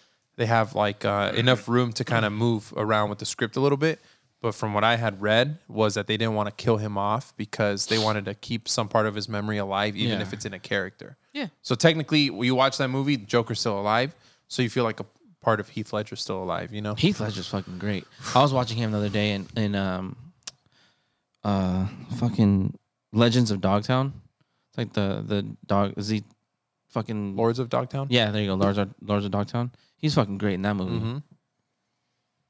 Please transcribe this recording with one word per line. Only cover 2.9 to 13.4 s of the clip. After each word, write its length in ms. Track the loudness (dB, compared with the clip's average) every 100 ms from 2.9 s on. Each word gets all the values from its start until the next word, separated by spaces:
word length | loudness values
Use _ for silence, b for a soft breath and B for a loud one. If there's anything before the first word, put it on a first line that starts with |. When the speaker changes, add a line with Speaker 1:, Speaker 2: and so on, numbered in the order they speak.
| 2 0
Speaker 1:
with 100 | -2
the 60 | -6
script 280 | -4 -4 0
a 40 |
little 180 | 2 2
bit. 240 | 0 -2 b b b _
But 140 | -6 -2
from 180 | -2
what 100 | 2
I 120 | 4 4
had 260 | 0 0
read 380 | 2 4 2 -2 -6
was 260 | 0 0
that 140 | 0 -2
they 100 | 0
didn't 160 | 0
wanna 160 | -2 -4
kill 260 | -2 0 2
him 200 | 0 -2
off 340 | 0 0 -4 -10
because 480 | -8 0 0 0 0
they 140 | 2
wanted 260 | 2 0 -2
to 80 |
keep 340 | -8 -6 -6 -2
some 200 | -2 2
part 160 | 2 2
of 80 |
his 160 | -2 -6
memory 300 | -4 -2 -2
alive, 360 | -2 0 0 0
even 220 | -2 -2
Speaker 2:
Yeah. 60 |
Speaker 1:
if 100 | -4
it's 120 | -6 -8
in 80 | -10
a 40 |
character. 560 | -4 -2 -2 -8 -18 -20 _
Speaker 3:
Yeah. 180 | -10 -10 -8
Speaker 1:
So 140 | -4 2
technically, 560 | 4 2 2 2 2
when 160 | 0 0
you 80 | 4
watch 220 | 2 2
that 100 | -2
movie, 300 | -2 0 -2
Joker's 420 | 0 0